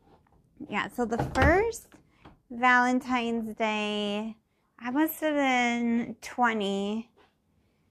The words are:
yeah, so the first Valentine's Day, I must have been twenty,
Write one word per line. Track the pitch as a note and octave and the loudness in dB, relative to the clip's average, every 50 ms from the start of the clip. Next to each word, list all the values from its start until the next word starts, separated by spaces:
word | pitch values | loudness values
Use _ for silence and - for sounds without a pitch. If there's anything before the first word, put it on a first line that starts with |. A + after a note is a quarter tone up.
| _ _ - _ _ _ _ _ _ _ _ - - - | _ _ -20 _ _ _ _ _ _ _ _ -18 -10 -6
yeah, | G#3 F#3+ - G3+ | -4 -4 -4 -4
so | - B3 A#3+ | -4 -4 -4
the | G#3+ A#3 A3 - - - | -2 -2 -2 -2 -2 2
first | C4 C4+ D4 E4+ F#4+ A4+ A#4 A4+ - - - - - _ _ _ _ - - - _ _ - | 4 6 6 6 6 2 0 -4 -8 -14 -20 -20 -20 _ _ _ _ -20 -20 -20 _ _ -14
Valentine's | B3 A#3 B3+ B3 B3 B3 B3 B3+ B3+ B3+ B3 B3 B3+ A#3+ A#3 A#3 A#3 A#3 A3 A3 G#3+ | -4 2 4 6 6 6 4 4 2 0 0 -2 -2 -2 -2 -2 -2 -4 -4 -6 -4
Day, | - A3+ G#3+ G#3+ G#3+ G#3 G#3 G#3 G#3 G#3 G3+ G#3 G#3 A3 A3 G#3+ - _ _ _ _ _ _ _ - | -2 -2 -2 0 -2 -2 -2 -2 -2 -2 -4 -4 -4 -6 -8 -12 -14 _ _ _ _ _ _ _ -12
I | A#3 B3 | -8 -2
must | B3 D4 D#4+ D#4 - - | 0 0 0 0 -2 -2
have | D#4 D#4 D4 | -2 0 0
been | C#4+ C#4 C4 B3+ B3 A#3+ A#3+ A#3+ A#3+ A#3+ A#3 A#3 A#3 A#3+ A#3 A3+ - | 2 2 2 2 2 2 0 0 0 0 0 0 0 -2 -4 -8 -12
twenty, | - - - B3+ B3 A3+ A3 G#3+ G3 G3 G3 G3 G3+ G3+ G#3+ A3+ - - _ _ _ _ _ _ _ _ _ _ _ _ _ _ _ _ | -16 -8 -2 0 0 0 2 0 -2 -2 -2 -2 -2 -2 -4 -6 -8 -12 _ _ _ _ _ _ _ _ _ _ _ _ _ _ _ _